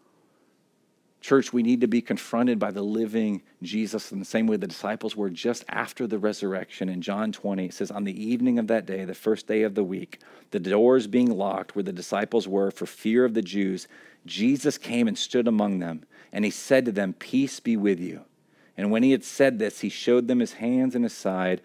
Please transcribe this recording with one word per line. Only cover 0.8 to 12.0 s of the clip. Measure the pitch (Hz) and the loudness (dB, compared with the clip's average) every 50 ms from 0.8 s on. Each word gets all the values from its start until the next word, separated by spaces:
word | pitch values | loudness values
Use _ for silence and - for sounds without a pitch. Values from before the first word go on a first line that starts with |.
| _ _ _ _ _ _ _ _ | _ _ _ _ _ _ _ _
Church, | - - 139 135 120 - | 0 4 4 4 4 4
we | - 123 113 | 0 2 2
need | 117 127 120 | 2 4 4
to | 123 113 | 2 2
be | 113 120 | 2 2
confronted | - - 101 104 - - - 117 123 127 117 104 | 0 -2 -4 -6 -6 -4 -2 0 2 2 2 0
by | 104 104 | -2 -2
the | 95 101 | -2 -4
living | 101 104 107 113 113 107 107 113 110 107 101 92 - _ _ - | -4 -2 -2 -2 -2 -2 0 0 0 0 -2 -4 -8 _ _ -14
Jesus | 90 85 104 110 110 98 110 107 - - | -10 -6 -4 -4 -2 -2 -4 -6 -6 -8
in | 104 98 | -10 -10
the | 95 | -6
same | - - 117 113 | -4 -2 0 2
way | 110 107 98 | 2 0 0
the | 98 90 | -2 -6
disciples | - - - 101 110 - - 107 110 | -8 -6 -6 -6 -6 -6 -6 -6 -4
were | 107 101 95 | -4 -4 -4
just | 87 82 - 117 117 - - - | -4 -4 -4 -4 -4 -4 -8 -8
after | - 110 113 - - - 127 | -6 -6 -6 -6 -6 -6 -4
the | 107 110 101 | -4 -2 -2
resurrection. | 98 107 101 - 101 95 95 92 90 - - - 95 92 | -2 -2 -2 -2 -4 -4 -4 -4 -6 -8 -8 -6 -6 -4
In | 92 90 | -4 -4
John | 85 - 98 104 110 107 | -6 -4 -4 -4 -4 -4
twenty, | 101 - - 101 98 95 92 | -6 -6 -6 -4 -4 -4 -4
it | 87 - | -6 -6
says, | - 101 92 | -6 -8 -6
"On | 101 104 104 | -6 -6 -6
the | 101 92 - | -6 -6 -6
evening | 107 110 123 117 123 127 120 117 | -4 -2 -2 0 2 2 2 2
of | 110 104 | 2 2
that | 113 110 90 | 0 0 0
day, | 85 95 95 92 | -2 -6 -6 -6
the | 90 | -8
first | 95 - - 107 107 - - - | -10 -4 0 0 0 0 0 0
day | 110 110 | 0 2
of | 110 107 98 | 2 2 2
the | 107 | 0
week, | 101 90 95 95 - - - - - - - - - _ | 0 0 -2 -6 -8 -10 -14 -20 -20 -20 -20 -20 -10 _
the | - 104 | -6 -4
doors | 85 95 98 104 117 123 131 131 110 104 | 0 2 4 6 8 8 6 6 4 4
being | 101 123 123 120 113 | 4 4 4 4 2
locked | 92 98 98 98 95 - - - | 0 0 -2 -2 -4 -6 -6 -4
where | 104 | -4
the | 95 98 | -4 -4
disciples | 95 87 | -6 -8